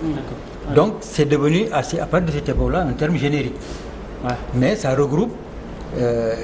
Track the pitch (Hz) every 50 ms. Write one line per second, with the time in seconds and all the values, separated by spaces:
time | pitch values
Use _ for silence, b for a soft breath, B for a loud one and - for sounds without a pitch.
0 | 160 160 147 139 127 117 117 117 - - - - - - 143 147 160 214 202 -
1 | - - - - 151 139 151 143 139 147 160 180 220 226 202 147 123 - - 170
2 | - - - 175 180 160 143 147 143 - 131 - 127 123 135 180 180 139 123 -
3 | 151 151 175 143 135 143 147 143 127 127 123 B B B B B B B B B
4 | - - - - - 120 123 123 - - - 123 127 143 214 214 - 139 131 135
5 | 143 135 135 160 220 233 - - - - - - - - - - - - - -
6 | 123 120 117 117 117 113 113 117